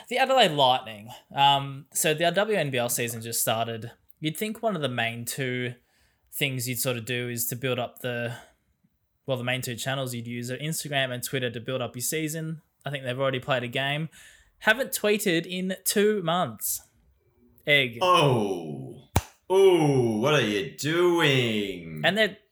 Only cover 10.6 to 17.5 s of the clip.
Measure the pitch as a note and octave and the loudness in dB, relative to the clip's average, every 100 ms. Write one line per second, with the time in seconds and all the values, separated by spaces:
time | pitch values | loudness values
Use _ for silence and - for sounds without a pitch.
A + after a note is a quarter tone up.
10.6 | D3+ D#3+ D3 C#3+ C3+ B2 - C#3 B2 A#2 | -6 -6 -4 -2 -2 -4 -6 -4 -4 -6
11.6 | A2+ C3 A#2+ B2+ A#2+ D#3 D#3 D#3+ D#3+ D#3+ | -6 -6 -6 -6 -4 -4 -4 -6 -8 -10
12.6 | - _ - C#3+ C3 B2 C3+ C3 C3+ C3 | -14 _ -10 -8 -6 -2 -2 -2 -2 -2
13.6 | A#2+ C3 C3+ D3 D#3+ - - - _ _ | -2 -4 -2 -2 -6 -10 -20 -20 _ _
14.6 | - A3 C4+ - G#3 G#3 G#3 E3 F3 F3+ | 0 2 0 -2 0 0 2 0 -2 -4
15.6 | F#3 F#3+ - G#3+ G#3 G#3+ E3 F3 D#3 G#2+ | -6 -4 -2 2 2 2 0 0 -2 -4
16.6 | - - - _ _ _ _ _ _ | -6 -6 -10 _ _ _ _ _ _